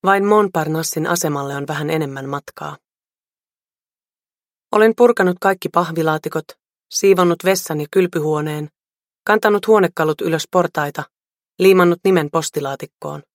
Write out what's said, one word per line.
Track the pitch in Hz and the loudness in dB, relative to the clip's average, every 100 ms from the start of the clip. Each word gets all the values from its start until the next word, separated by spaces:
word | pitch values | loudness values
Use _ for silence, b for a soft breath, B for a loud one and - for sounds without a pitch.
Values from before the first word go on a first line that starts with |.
Vain | 185 196 202 | 2 2 4
Montparnassin | 214 202 175 151 160 165 - 160 | 2 2 -2 -2 -4 -4 -6 -2
asemalle | 175 160 143 139 139 | -2 -2 -4 -6 -8
on | 143 | -8
vähän | 147 151 | -6 -4
enemmän | 160 147 135 135 | -4 -4 -8 -8
matkaa. | 143 - - 147 147 _ _ _ _ _ _ _ _ _ _ _ _ _ _ _ _ _ _ _ | -10 -10 -14 -14 -14 _ _ _ _ _ _ _ _ _ _ _ _ _ _ _ _ _ _ _
Olen | 208 220 226 | 2 2 4
purkanut | 240 240 185 180 | 2 4 0 2
kaikki | 196 190 165 | 0 -2 -2
pahvilaatikot, | 170 170 165 160 156 151 160 156 - _ _ _ | -2 -2 -2 -2 -2 -4 -8 -10 -20 _ _ _
siivonnut | - 196 185 180 170 | 0 2 4 4 2
vessan | 180 190 - 156 | 0 -2 -2 -8
ja | 147 | -2
kylpyhuoneen, | 190 180 170 151 151 151 151 151 _ _ _ _ _ - | 0 0 -2 -2 -2 -4 -6 -10 _ _ _ _ _ 0
kantanut | 185 214 208 196 | 2 2 0 4
huonekalut | 220 175 - 156 - | 4 2 0 -2 -2
ylös | 185 160 - | -2 -4 0
portaita, | 185 165 - 147 - 147 _ _ _ _ _ | 0 0 -2 -6 -6 -14 _ _ _ _ _
liimannut | 185 185 175 175 | 4 6 4 2
nimen | 190 185 147 | 0 0 0
postilaatikkoon. | 165 156 - 139 139 147 _ 147 147 - | -4 -4 -8 -8 -10 -14 _ -12 -12 -16